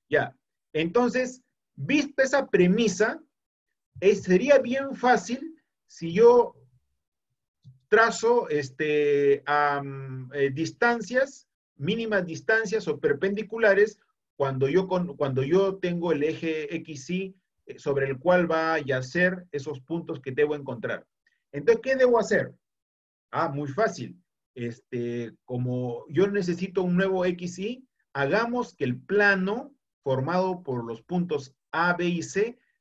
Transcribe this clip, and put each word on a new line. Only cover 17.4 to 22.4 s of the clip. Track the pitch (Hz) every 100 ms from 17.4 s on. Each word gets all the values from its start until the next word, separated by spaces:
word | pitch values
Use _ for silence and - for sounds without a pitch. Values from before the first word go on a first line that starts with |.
| _ _ -
eh, | 131
sobre | - 139 139
el | 131
cual | 170 180 170
va | 160 160 160
a |
yacer | 139 131 127 170 180 180 -
esos | 143 139 131
puntos | - 165 170 151
que | 131
debo | 123 151 147
encontrar. | 139 120 120 98 - _ _ _ _
Entonces, | 143 147 226
¿qué | 262 262
debo | 254 233
hacer? | 208 190